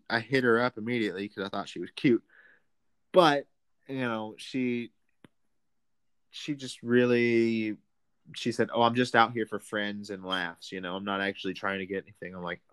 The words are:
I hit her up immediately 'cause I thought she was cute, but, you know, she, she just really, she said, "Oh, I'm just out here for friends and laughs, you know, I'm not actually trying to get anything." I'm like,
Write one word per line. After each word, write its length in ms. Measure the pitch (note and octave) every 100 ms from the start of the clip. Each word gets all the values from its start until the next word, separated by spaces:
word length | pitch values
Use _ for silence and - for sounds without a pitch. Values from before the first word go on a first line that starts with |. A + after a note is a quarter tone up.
| -
I 100 | A#2
hit 240 | A#2 C3+
her 180 | B2 A2+
up 160 | B2 A2+
immediately 500 | A2 B2 G#2 F2+ G2+
'cause 140 | -
I 60 | G2
thought 200 | G2+ -
she 100 | E2+
was 120 | F2+
cute, 320 | - A#2 A2+ _ _ - _ _ _ _ _ _
but, 340 | F#3 E3 C#3+ - _ _ _ -
you 120 | C3+
know, 340 | B2 A2 A2 -
she, 540 | - C3+ B2 A#2+ A#2 _ _ _ - _ _ _ _ _ _ _ _ _ _
she 240 | - - C#3+
just 260 | C3 -
really, 920 | A#2+ B2 B2 A#2+ A#2+ A#2 A2+ A2+ A2 G#2+ _ _ _ _ - D#2+
she 160 | A#2+
said, 180 | A2+ G#2+
"Oh, 80 | A2+
I'm 120 | A#2 A#2+
just 200 | B2 A#2+
out 180 | A2+
here 120 | A#2 G#2+
for 140 | G2+
friends 500 | - G#2+ G#2 G#2 G#2
and 160 | G2 F#2
laughs, 460 | F#2 F2 E2+ -
you 100 | F#2+
know, 140 | F#2 F#2+
I'm 100 | G2+
not 160 | G2
actually 320 | G2 F#2+ G2
trying 260 | F2+ G2+ G2
to 60 | F#2+
get 180 | F#2+ -
anything." 300 | - F2+ F#2
I'm 80 |
like, 180 | F2 F2 _